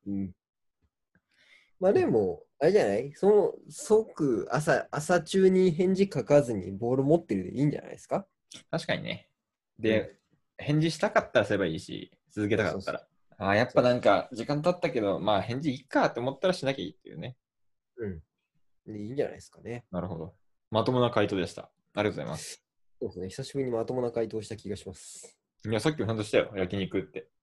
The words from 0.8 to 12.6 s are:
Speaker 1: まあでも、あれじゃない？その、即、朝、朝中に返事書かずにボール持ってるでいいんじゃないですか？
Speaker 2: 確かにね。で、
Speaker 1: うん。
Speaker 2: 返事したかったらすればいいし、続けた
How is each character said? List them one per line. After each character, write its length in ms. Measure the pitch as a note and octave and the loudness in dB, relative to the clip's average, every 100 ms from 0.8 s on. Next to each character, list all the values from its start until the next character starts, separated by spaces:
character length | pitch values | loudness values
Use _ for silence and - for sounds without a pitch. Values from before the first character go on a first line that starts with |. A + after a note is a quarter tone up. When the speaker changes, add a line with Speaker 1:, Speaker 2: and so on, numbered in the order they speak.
| _ _ _ _ _ _ _ _ _ _ | _ _ _ _ _ _ _ _ _ _
Speaker 1:
ま 100 | F#3 | 4
あ 40 | |
で 120 | C#4 E4+ | 4 4
も、 380 | A#2+ F#2+ F2 _ _ | 4 2 -2 _ _
あ 60 | D3+ | 4
れ 60 | |
じ 100 | G3+ | 4
ゃ 60 | A#2+ | 4
な 80 | G2+ | 2
い？ 160 | C#3 | -2
そ 160 | - F#3+ | 0 4
の、 240 | G#3 F3 - - | 6 4 -4 -16
即、 760 | D3+ - A3 A3 - D3 A2 - | -16 2 2 2 -2 0 0 0
朝、 380 | B2+ D3+ B2+ - | -2 2 2 0
朝 320 | C#3+ D3+ F3+ | -8 2 0
中 260 | E3+ G3 F#3+ | 2 4 6
に 240 | F#3 F#3 | 6 4
返 220 | D#3 F#3 | 4 2
事 160 | F#3+ G3 | 2 2
書 120 | C#3+ | 0
か 180 | - D3 | 4 4
ず 120 | B2 | 6
に 180 | G#2+ F2+ | -4 -4
ボ 220 | G2 A#2 | -4 0
ー 20 | C3 | 2
ル 60 | |
持 140 | C#3 E3+ | 4 4
っ 80 | - | 2
て 100 | G2 | -4
る 80 | |
で 80 | F2+ A#2+ | -4 0
い 40 | |
い 40 | D3 | 0
ん 60 | |
じ 60 | - | 0
ゃ 40 | |
な 60 | - | -8
い 20 | |
で 60 | - | -18
す 80 | - | -6
か？ 200 | C#3+ - _ _ - _ | -6 -6 _ _ -20 _
Speaker 2:
確 160 | E3 - | -8 -4
か 80 | - | -6
に 80 | |
ね。 260 | G#1+ A1 _ _ _ _ _ - | -6 -10 _ _ _ _ _ -4
で、 240 | A2 A2 | 2 2
Speaker 1:
う 20 | |
ん。 600 | G2 - _ _ _ - - | 0 -12 _ _ _ -12 -2
Speaker 2:
返 160 | D3+ | 0
事 100 | D#3+ | 0
し 60 | - | 0
た 140 | G#3+ | 2
か 80 | G#3+ | 2
っ 120 | - | 2
た 100 | B2 | 0
ら 40 | G2+ | 2
す 60 | |
れ 80 | G#2 | 0
ば 80 | F2+ | 0
い 80 | D#2+ | -2
い 40 | |
し、 320 | - G1+ - _ _ | -8 -12 -14 _ _
続 180 | - G#2 | -4 0
け 80 | |
た 60 | G#2+ | 2